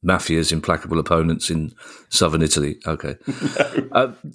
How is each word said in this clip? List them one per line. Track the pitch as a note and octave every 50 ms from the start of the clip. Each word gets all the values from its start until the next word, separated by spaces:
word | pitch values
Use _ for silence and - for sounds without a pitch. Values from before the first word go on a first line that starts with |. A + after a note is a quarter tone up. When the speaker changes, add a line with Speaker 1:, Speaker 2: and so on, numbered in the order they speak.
| -
Speaker 1:
Mafia's | F2 F#2 F2 - - D#2+ D#2+ D#2+ -
implacable | E2+ D#2+ - - E2+ E2 - - E2 D#2+
opponents | D2+ - F2 E2 D#2+ E2 D#2+ - - -
in | E2 D#2+ D#2 - - _ - - - - - _
southern | - - F#2+ E2 D2+ D#2+
Italy. | D#2+ D2 - D#2 C#2+ C#2+ - - -
Okay. | D#2+ D#2+ D2+ - C#2+ C2+ -
Speaker 2:
<laughs> | _
No. | - C3+ - - - - - - - - - - -
Speaker 1:
Uh, | - - C3+ B2+ A#2+ - - D3